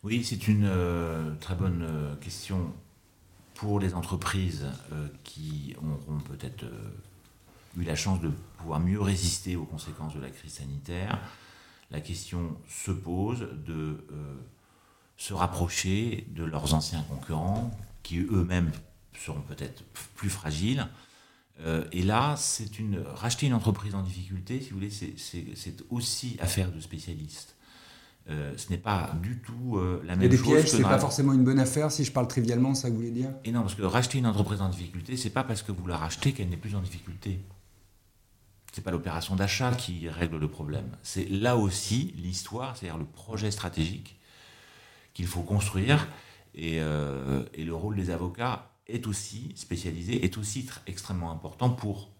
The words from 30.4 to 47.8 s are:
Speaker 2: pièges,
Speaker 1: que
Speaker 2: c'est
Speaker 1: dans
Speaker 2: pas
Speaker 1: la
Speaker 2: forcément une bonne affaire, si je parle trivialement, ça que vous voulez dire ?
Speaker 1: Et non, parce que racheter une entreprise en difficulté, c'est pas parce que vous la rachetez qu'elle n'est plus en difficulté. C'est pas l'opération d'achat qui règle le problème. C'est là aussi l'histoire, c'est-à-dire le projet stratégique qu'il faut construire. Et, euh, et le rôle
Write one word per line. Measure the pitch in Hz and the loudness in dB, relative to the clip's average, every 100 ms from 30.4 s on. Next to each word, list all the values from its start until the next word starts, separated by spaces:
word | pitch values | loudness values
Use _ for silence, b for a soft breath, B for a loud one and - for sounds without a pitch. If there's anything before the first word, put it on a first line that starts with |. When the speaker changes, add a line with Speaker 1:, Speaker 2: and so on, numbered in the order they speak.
| 139 | 10
Speaker 2:
pièges, | 156 | 8
Speaker 1:
que | 156 | 8
Speaker 2:
c'est | - | 6
Speaker 1:
dans | 98 | 8
Speaker 2:
pas | |
Speaker 1:
la | - | 6
Speaker 2:
forcément | - - 139 | 6 4 6
une | 135 | 8
bonne | 127 135 | 8 8
affaire, | 131 147 151 | 6 4 2
si | 143 | 2
je | 135 | 2
parle | 135 120 | 2 2
trivialement, | - 113 120 131 | 4 4 4 4
ça | 131 123 | 4 2
que | |
vous | 113 | 0
voulez | 117 | 0
dire ? | 117 135 135 | -2 -2 -4
Speaker 1:
Et | 113 | 0
non, | 120 | 2
parce | 101 | 0
que | 92 | 2
racheter | 95 113 127 139 | 2 4 2 4
une | 120 | 4
entreprise | 104 101 104 | 4 4 4
en | 95 | 0
difficulté, | 90 87 90 104 127 | 0 -6 -8 -6 -4
c'est | 139 | 0
pas | 139 | 0
parce | 127 107 | 0 -2
que | - | -2
vous | 90 90 | -4 -2
la | 85 | -2
rachetez | 80 - 139 | -2 2 0
qu'elle | 135 90 | 2 -2
n'est | 87 | -2
plus | 107 | -2
en | 101 | -2
difficulté. | 92 87 - 92 101 92 95 - - - - _ _ _ _ _ _ _ - | -4 -6 -10 -8 -4 -6 -6 -18 -20 -20 -20 _ _ _ _ _ _ _ -14
C'est | - | -8
pas | - | -2
l'opération | 85 85 85 - 95 | 0 0 -2 0 2
d'achat | 98 - 127 | 2 2 2
qui | 120 - 87 82 | 2 -2 -4 -6
règle | 80 85 80 | 0 0 0
le | 76 | -2
problème. | - 76 73 64 - | -2 -4 -4 -6 -10
C'est | - 95 - | -6 -4 0
là | 98 120 123 | 2 4 6
aussi | 101 90 95 117 170 - | 4 0 0 0 0 -4
l'histoire, | 87 92 - 110 131 120 | -6 -6 -6 -6 -6 -6
c'est-à-dire | 92 80 | -8 -6
le | |
projet | 76 - - 110 107 | -8 -10 -8 -2 -2
stratégique | 101 90 - 80 98 - - b b b b b b b b b | -2 -4 0 0 -2 -10 -20 b b b b b b b b b
qu'il | - 87 | -4 -2
faut | - | -2
construire. | 82 101 95 92 113 147 151 B B B B | 2 2 2 2 4 4 4 B B B B
Et, | - 82 80 | -6 -2 0
euh, | 78 76 73 69 67 67 - | 2 0 0 -2 0 0 -2
et | - | -8
le | 80 | -6
rôle | 82 | -4